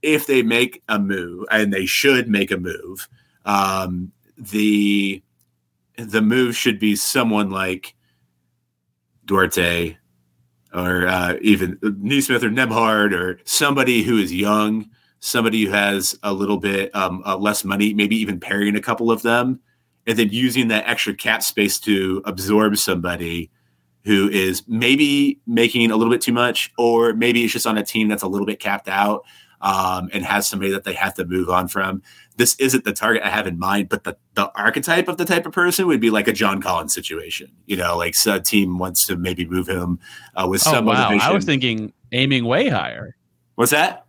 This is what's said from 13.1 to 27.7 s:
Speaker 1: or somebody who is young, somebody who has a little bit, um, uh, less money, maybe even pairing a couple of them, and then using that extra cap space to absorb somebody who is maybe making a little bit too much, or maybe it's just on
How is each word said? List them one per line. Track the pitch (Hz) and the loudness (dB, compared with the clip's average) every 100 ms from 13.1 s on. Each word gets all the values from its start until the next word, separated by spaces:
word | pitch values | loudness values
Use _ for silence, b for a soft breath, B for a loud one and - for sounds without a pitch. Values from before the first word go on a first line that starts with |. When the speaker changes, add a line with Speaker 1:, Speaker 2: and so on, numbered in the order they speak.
Speaker 1:
or | 90 90 92 - | 2 -2 -6 -4
somebody | - 147 139 127 120 | 0 2 2 2 2
who | 110 113 | 2 2
is | 90 | 0
young, | 87 101 107 107 110 107 b b b | -2 0 0 0 -4 -8 b b b
somebody | - 123 113 110 101 | -4 0 2 2 2
who | |
has | 101 101 98 92 - | 2 2 0 -4 -4
a | 104 | -6
little | 95 101 101 | -2 -2 0
bit, | 101 98 98 104 | 0 -2 -2 -2
um, | 92 92 101 | -4 -4 -6
uh, | 92 | -2
less | 104 104 | -2 -2
money, | 95 101 107 | -4 0 0
maybe | 104 101 110 | 2 0 0
even | 107 92 | -2 -6
pairing | - 98 101 104 | -4 -2 0 -2
a | |
couple | 113 117 117 | -2 -2 0
of | 110 | 0
them, | 117 117 127 131 _ _ _ _ - | 2 0 0 -4 _ _ _ _ -4
and | 113 | 0
then | 107 | 0
using | 110 127 123 117 | 0 -2 0 0
that | 107 104 | 0 -2
extra | 117 - | -2 -4
cap | 95 117 110 | -4 -2 -2
space | - - 101 - | -2 0 0 0
to | - 98 95 95 101 | 0 0 0 -2 -4
absorb | 92 95 107 107 101 | -8 0 4 4 2
somebody | - 87 87 87 85 85 82 _ _ _ _ _ 104 | 0 -2 -2 -6 -6 -6 -8 _ _ _ _ _ 0
who | 101 101 | 2 2
is | 101 95 92 - | 2 0 -2 -4
maybe | 113 123 139 147 143 143 - - | 0 2 4 4 2 0 -2 -2
making | 117 117 123 117 | 2 2 4 2
a | 110 | 4
little | 113 | 2
bit | 120 | 2
too | - | 0
much, | 120 123 - - - | 0 0 0 -4 0
or | 117 117 117 | 2 4 2
maybe | 110 120 120 | 2 2 2
it's | 113 | 0
just | 110 | -2
on | 117 | -2